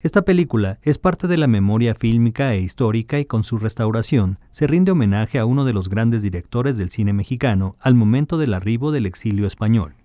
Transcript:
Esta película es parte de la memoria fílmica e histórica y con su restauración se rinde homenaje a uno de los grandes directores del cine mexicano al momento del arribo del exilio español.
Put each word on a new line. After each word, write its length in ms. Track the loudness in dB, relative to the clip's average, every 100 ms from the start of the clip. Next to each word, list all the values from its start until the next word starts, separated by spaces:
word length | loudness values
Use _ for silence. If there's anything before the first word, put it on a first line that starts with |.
Esta 220 | 0 0
película 560 | 2 0 2 -2 -2 -4
es 140 | -2 0
parte 300 | 0 -2 -2
de 120 | 0
la 100 | 2
memoria 480 | 2 2 2 0 0
fílmica 580 | 0 2 2 0 -2
e 60 | 0
histórica 580 | -4 -2 -2 0 -2 -4
y 60 |
con 180 | -2 -4
su 160 | -2 -4
restauración 800 | -4 -4 -2 -2 0 0 0 -2 _
se 180 | -4 0
rinde 240 | 2 2
homenaje 480 | 2 2 0 0 0
a 40 |
uno 200 | 0 0
de 80 | 0
los 160 | -2 -2
grandes 340 | 0 0 0
directores 560 | -2 -6 -6 -4 -2 -2
del 120 | -4
cine 220 | -2 -2
mexicano 640 | 0 -2 -2 0 0 -2 -4
al 160 | 2 4
momento 420 | 4 2 0 -2
del 160 | 0
arribo 380 | -2 -2 -2 -2
del 140 | -2 -4
exilio 380 | -4 -4 -2
español. 520 | -2 -2 2 2 0 -10